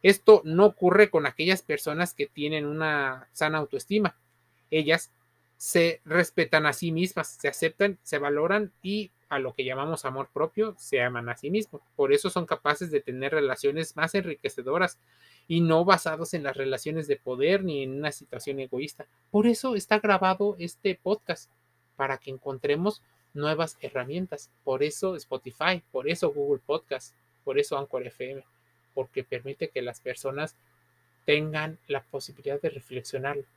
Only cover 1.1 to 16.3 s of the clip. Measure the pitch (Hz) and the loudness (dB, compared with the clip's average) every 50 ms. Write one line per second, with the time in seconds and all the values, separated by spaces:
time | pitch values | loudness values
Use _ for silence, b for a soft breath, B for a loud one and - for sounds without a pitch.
1.1 | - 160 147 135 - - 156 180 190 185 - - 151 143 - 156 151 160 180 170 | 6 2 2 2 -2 0 2 2 2 2 0 -4 -4 -2 -2 -4 -2 -2 -2 -2
2.1 | - - 143 - _ 151 147 151 156 151 147 147 151 156 160 156 151 147 139 135 | -2 -6 -6 -6 _ -6 -4 -2 -2 -2 -4 -4 -4 -2 -2 0 0 0 -2 -2
3.1 | 131 131 - _ _ - 156 156 160 156 147 - - 131 - _ 196 208 208 175 | -4 -8 -14 _ _ -2 -2 0 0 -2 -4 -4 -6 -8 -4 _ 0 2 2 0
4.1 | - _ _ _ _ _ _ _ _ _ _ _ 156 156 151 147 160 165 - - | -2 _ _ _ _ _ _ _ _ _ _ _ -2 0 2 2 2 0 0 -10
5.1 | _ _ _ _ _ _ _ _ _ _ - - - 185 165 170 160 - _ 156 | _ _ _ _ _ _ _ _ _ _ -8 0 4 4 4 4 0 -4 _ 0
6.1 | 156 180 170 - _ - 165 - - 156 151 147 139 - 175 165 160 165 180 180 | 2 2 2 2 _ -2 0 4 2 2 2 2 -2 -2 -4 -2 0 0 -2 -2
7.1 | - 175 151 - - - - 143 - - 170 160 - _ 202 202 185 - _ - | -2 -6 -8 -8 -10 -4 -4 -4 -2 0 -2 -2 0 _ 0 0 0 -6 _ -6
8.1 | 156 147 143 143 147 147 156 170 196 214 214 190 _ _ - 185 202 214 202 180 | -4 -2 -2 0 0 0 2 2 2 0 0 -4 _ _ -6 -4 -4 -4 -6 -8
9.1 | _ _ _ _ 151 139 131 127 120 - 127 127 131 135 143 156 165 156 - 131 | _ _ _ _ -4 -4 -4 -4 -4 -4 -4 -4 -4 -4 -4 -4 -6 -6 -6 -6
10.1 | 131 135 131 - _ 143 156 160 _ 208 220 220 196 - - - - 131 120 123 | -6 -6 -8 -8 _ -4 -4 -2 _ -2 -2 -2 -4 -12 -6 -2 0 2 2 0
11.1 | 123 123 120 117 117 - - 143 185 220 208 - - 143 _ _ _ - 139 135 | -2 -4 -6 -6 -8 -8 -6 -2 -2 -2 -2 -4 -10 -20 _ _ _ 0 4 4
12.1 | 143 143 - 185 - 180 165 - 160 - _ 147 143 - 185 165 151 143 - - | 4 2 2 0 -2 -2 -2 -2 -4 -2 _ -2 -2 0 -4 -2 -2 -2 -2 -2
13.1 | 123 127 135 143 156 156 143 131 127 - - 139 143 160 165 - - 151 160 165 | -8 -6 -4 -2 0 0 0 0 -2 0 -2 -2 0 0 -6 -6 -4 -4 -4 0
14.1 | - 196 180 175 147 - - - - - 123 127 147 175 185 175 - b b b | 0 -2 -2 -2 -8 -6 -8 -8 -8 -6 -4 -2 0 0 0 -2 -2 b b b
15.1 | b b b b b b b - 165 170 170 165 160 160 175 190 196 175 - 165 | b b b b b b b -2 0 2 4 4 4 4 6 6 4 4 4 -4
16.1 | 156 156 165 - | -4 -4 -6 -6